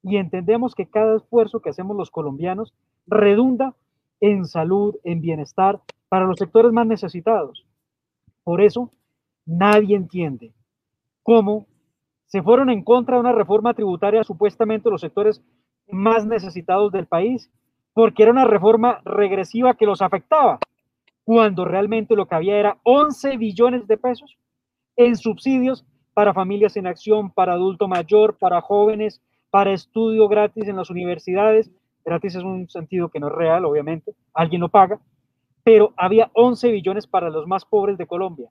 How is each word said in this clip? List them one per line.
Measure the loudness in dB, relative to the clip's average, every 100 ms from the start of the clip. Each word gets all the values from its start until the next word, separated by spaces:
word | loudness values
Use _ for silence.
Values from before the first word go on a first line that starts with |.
Y | -4 -4
entendemos | -4 -6 -2 -2 -2
que | -6 -6
cada | 0 0 0
esfuerzo | _ 0 0 -4
que | -8
hacemos | -10 -10 -8
los | -8
colombianos | -8 -10 -8 -8 -8 -12 _ _ _ _
redunda | 2 4 4 2 0 -4 -8 _ _ _ _
en | 0 0
salud, | -4 -4 -2 0 -2 -4
en | -8 -6
bienestar, | -4 -6 -8 0 0 0 _ -20 _
para | -2 -2
los | -2
sectores | 2 4 4
más | 4 0
necesitados. | -2 -6 -6 -2 -2 -2 -12 _ _ _ _ _ _ _ _
Por | -6 2
eso, | 2 2 -10 _ _ _ _ _ -8
nadie | 0 4 4 2 -2
entiende | -2 -8 -8 -8 -16 _ _ _ _ _ _ _
cómo | 2 2 4 -4 -8 _ _ _ _ _ _
se | -6
fueron | 2 4 4
en | -2
contra | 2 2 2 0
de |
una | 2
reforma | 0 2 0 0
tributaria | -2 -4 -2 0 0
supuestamente | -2 -2 -4 -2 -4 -2 -2
los | -4
sectores | -6 -2 -2 -2 _ _ _ _ _
más | -4 0 0
necesitados | -2 -6 -8 -14 -4 -2 0
del | -4 -4
país, | -2 -2 -4 _ _ _ _ _
porque | 0 0 4
era | 4
una | 6
reforma | 4 4 4 4 2 -2
regresiva | -6 -2 -2 -2 -4 0 0
que | 2 0
los | 0
afectaba, | -2 -4 _ 4 4 2 -8 _ _ _ _ _
cuando | 0 2 2 0
realmente | -4 -2 -2 -4 0 -2
lo | 0
que |
había | -4 -2 0
era | 0 -2
once | 2 4 2 -2 -6 -6
billones | -6 0 0 0 -2
de | -2
pesos | -2 -8 _ _ _ _ _ _ _ 2
en | 2 2
subsidios | -4 -6 -2 0 0 -4 _ _ _
para | 0 0
familias | 0 -4 -2 -2 -2
en | -10
acción, | -10 -2 -2 -2
para | -2 -2
adulto | 0 -4 -4 -4
mayor, | -4 0 2 2 0
para | -2 -2
jóvenes, | -2 0 2 0 -6 -10 _ _ _
para | 0 0
estudio | -2 -6 -4 -2 2 4
gratis | 4 0 -4 -8
en | -8
las | -8
universidades. | -8 -6 -8 -4 0 2 2 0 _ _ _
Gratis | -8 -6 -6
es | -10
un | -10 -10 -12
sentido | -14 -8 -6 -6
que | -8
no | -8
es |
real, | -4 0 0
obviamente, | 0 -4 -4 -10 -12 -20 _
alguien | -4 -4 -2
lo | 0
paga, | 2 2 0 _ _ _ _ _ _
pero | 4 6 4 0
había | 0 2 2
once | 2 2 2 -2
billones | -2 -4 -6 -4
para | -4 -4
los | -8 -6
más | -8
pobres | _ -2 -2 -6
de | -8
Colombia. | -8 -8 -10 -20